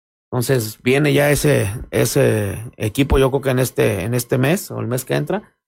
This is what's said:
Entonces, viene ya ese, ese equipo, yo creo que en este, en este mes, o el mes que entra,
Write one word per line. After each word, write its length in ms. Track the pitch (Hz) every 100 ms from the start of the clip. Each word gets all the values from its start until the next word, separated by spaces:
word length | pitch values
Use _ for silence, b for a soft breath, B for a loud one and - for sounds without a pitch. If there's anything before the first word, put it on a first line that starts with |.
| _ _ -
Entonces, 460 | 123 120 131 110 -
viene 300 | 123 135 147
ya 180 | 139 143
ese, 380 | 143 147 127 107 110 -
ese 720 | - 123 139 123 110 101 95 113 -
equipo, 420 | 107 - 143 147
yo 120 | 135
creo 100 | 135
que 80 | 117
en 80 | 131
este, 440 | 127 - 123 101
en 120 | 117
este 240 | 123 120 127
mes, 320 | 131 190 -
o 100 | 117
el 60 | 110
mes 180 | 127
que 100 | -
entra, 420 | 143 147 196 - _